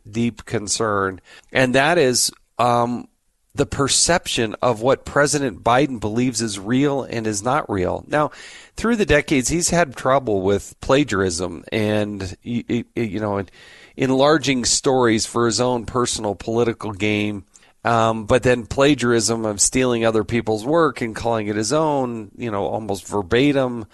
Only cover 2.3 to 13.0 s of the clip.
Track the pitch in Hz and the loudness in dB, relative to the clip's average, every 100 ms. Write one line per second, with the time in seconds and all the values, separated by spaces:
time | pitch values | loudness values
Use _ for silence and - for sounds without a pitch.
2.3 | - _ - 120 120 120 117 - _ _ | -6 _ -2 2 2 0 -4 -10 _ _
3.3 | _ _ - 139 - 135 - - 175 - | _ _ -4 -4 -2 0 0 2 0 -2
4.3 | - 113 - 127 107 123 127 - 143 143 | -2 -2 0 -2 0 0 0 0 0 2
5.3 | 151 135 101 113 127 147 120 107 113 127 | 0 -2 -2 2 2 2 -2 -4 0 0
6.3 | 110 117 101 98 127 143 139 - 117 110 | -2 -4 -6 -2 0 2 0 -4 -4 -4
7.3 | 101 113 147 - 101 90 87 - 147 147 | -2 -2 -2 0 -2 -2 -4 -2 -2 -2
8.3 | - - - - - 220 233 170 147 143 | -4 -20 -20 -18 -4 -2 0 2 2 2
9.3 | 139 123 160 165 175 165 - 131 139 123 | 0 0 -2 0 0 0 -2 0 2 2
10.3 | 101 95 101 - - - 139 139 98 95 | 0 2 0 -2 -8 2 2 2 2 0
11.3 | 82 90 80 - 110 107 107 104 101 95 | -2 -6 -8 -4 -2 0 0 -2 -6 -10
12.3 | 87 - 120 - 120 - - | -10 -8 -6 -2 -4 -4 -4